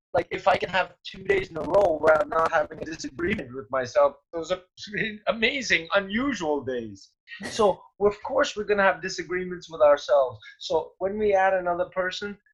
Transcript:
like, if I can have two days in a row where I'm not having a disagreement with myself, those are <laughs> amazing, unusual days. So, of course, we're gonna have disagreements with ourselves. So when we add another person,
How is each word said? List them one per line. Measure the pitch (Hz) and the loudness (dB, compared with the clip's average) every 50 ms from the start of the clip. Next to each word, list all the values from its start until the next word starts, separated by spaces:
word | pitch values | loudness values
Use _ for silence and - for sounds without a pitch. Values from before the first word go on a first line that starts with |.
| _ _ - | _ _ -2
like, | - 175 - | -2 -2 -2
if | - 190 - 196 | -4 -2 2 2
I | 170 | 2
can | - 202 175 | 2 0 -2
have | 180 190 180 - - _ - | -2 -2 -2 -2 -6 _ -18
two | - - 196 190 | -18 -16 -8 -2
days | 196 196 190 190 - | 0 0 0 0 -4
in | 165 156 | -6 -8
a | |
row | 147 147 170 202 202 175 160 151 | -2 2 4 4 4 4 2 2
where | 151 156 156 151 | 4 4 4 4
I'm | 151 143 | 4 0
not | - 165 165 165 | 0 0 0 2
having | 165 160 151 - 156 - | 2 0 -2 -2 -6 -12
a | 151 | -10
disagreement | 151 165 160 - 143 135 123 - 180 208 196 143 120 123 | -10 -10 -10 -10 -12 -8 -4 -4 -2 -2 -4 -6 -10 -12
with | 135 - - | -14 -10 -6
myself, | 127 131 127 120 - 147 143 139 139 - _ _ | -4 -4 -4 0 2 4 4 2 2 -2 _ _
those | - 165 160 160 | -10 -8 -6 -4
are | 185 185 - _ _ - - 208 208 | -6 -6 -8 _ _ -20 -16 -10 -6
<laughs> | 185 208 220 208 214 - - | -6 -4 -6 -6 -6 -4 -4
amazing, | - 233 220 247 285 277 226 185 185 165 165 165 175 | -2 0 0 0 0 -2 -2 0 0 0 0 0 0
unusual | 202 196 190 202 226 269 285 254 190 175 156 147 139 123 | 0 0 0 -2 -2 -2 -2 -2 -2 -2 -2 -2 -2 -2
days. | 131 127 120 113 107 101 98 - - _ _ _ - - - 190 - | -4 -6 -6 -6 -8 -12 -16 -20 -20 _ _ _ -20 -16 -12 -12 -6
So, | - - 220 196 170 - - _ _ - | 0 2 4 4 2 0 -6 _ _ 0
of | 196 208 202 - - | 0 0 0 0 -6
course, | - 269 294 285 - - | -2 0 0 0 0 -2
we're | 208 208 | -6 -2
gonna | - 208 202 196 | 0 2 4 4
have | 190 175 170 | 4 4 2
disagreements | 175 190 - - 170 147 175 180 185 180 180 175 - - | -2 -8 -8 -8 -6 -4 -4 -4 -4 -6 -8 -10 -12 -8
with | 160 165 | 0 4
ourselves. | 156 147 143 143 - - 151 143 135 123 120 110 - - - - | 6 6 6 6 4 2 4 4 4 2 -2 -10 -18 -20 -20 -12
So | - - 175 160 160 - - - | -6 -2 -2 -2 -2 -4 -8 -4
when | 185 196 202 214 | -4 -4 -2 0
we | 214 208 196 | 2 2 4
add | 190 190 190 190 | 4 4 4 2
another | 185 175 175 175 175 180 | 2 0 0 -2 -2 -2
person, | 180 - 185 180 185 180 - 208 202 202 - _ _ | -4 -2 -4 -4 -4 -4 -6 -8 -10 -10 -12 _ _